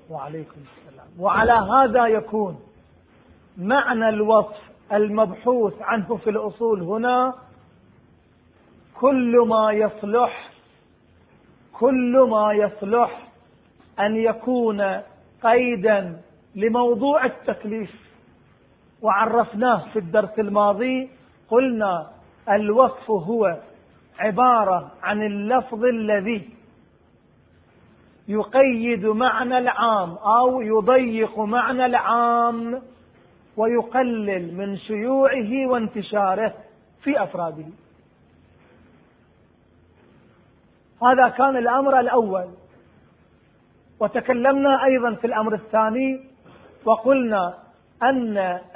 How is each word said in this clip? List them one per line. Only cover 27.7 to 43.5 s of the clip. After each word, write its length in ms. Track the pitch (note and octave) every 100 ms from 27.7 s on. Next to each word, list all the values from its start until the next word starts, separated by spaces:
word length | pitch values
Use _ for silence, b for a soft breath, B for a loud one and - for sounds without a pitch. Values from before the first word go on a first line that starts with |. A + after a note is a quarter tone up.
| _ _ _ _ _ -
يقيد 760 | G#3 G#3 C4 C4+ A#3 A#3 A3+ G#3+
معنى 520 | G#3+ B3+ A3 B3 B3+
العام 540 | B3 - A#3 G#3+ F3
أو 480 | E3+ G#3 A#3 B3+ B3+
يضيق 800 | G#3+ A3 G3+ C4 A#3+ A3 G#3+ G#3+
معنى 480 | G#3 A#3+ A3+ B3+ B3+
العام 960 | A#3+ G3 A#3 A#3 A#3 A#3 A#3 A#3 B3+ - - _ _ _ _ _ -
ويقلل 1000 | A3+ A#3+ A#3 B3+ B3+ A3+ G3+ F#3 E3+ F3+
من 200 | G3+ G3
شيوعه 920 | - G#3 A#3+ C4+ C4+ C4 G#3 C4+ B3+
وانتشاره 880 | B3 A3 G#3+ F3+ G#3 G3 F#3+ A3 - - _ _ _
في 200 | C#4 C#4
أفراده". 440 | F#3+ F3+ E3 D#3 D#3 G#3 _ _ _ _ _ _ _ _ _ _ _ _ _ _ _ _ _ _ _ _ _ _ _ _ _ _ _ _ _ _ _ -
هذا 260 | B3 B3+ B3
كان 280 | - C4+ B3+
الأمر 440 | A#3 C4 C#4 B3+
الأول. 480 | A#3+ B3+ G#3 F#3 F3+ - - _ _ _ _ _ _ _ _